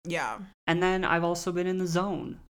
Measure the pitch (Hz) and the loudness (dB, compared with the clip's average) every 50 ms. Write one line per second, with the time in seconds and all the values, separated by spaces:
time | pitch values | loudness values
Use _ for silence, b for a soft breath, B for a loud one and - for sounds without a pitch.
0 | - - 170 160 135 113 107 107 185 - - _ _ 165 165 175 185 185 185 185 | -8 -4 -4 -2 -2 -4 -4 -8 -10 -14 -18 _ _ 0 2 4 4 2 2 2
1 | 185 - 170 170 170 170 175 170 - 185 170 180 180 185 185 185 185 170 165 180 | 2 2 2 2 2 2 0 0 -2 -2 -2 0 0 0 0 0 0 0 0 0
2 | 190 202 170 139 123 - - - - - _ | 0 0 -2 -4 -6 -8 -10 -12 -16 -20 _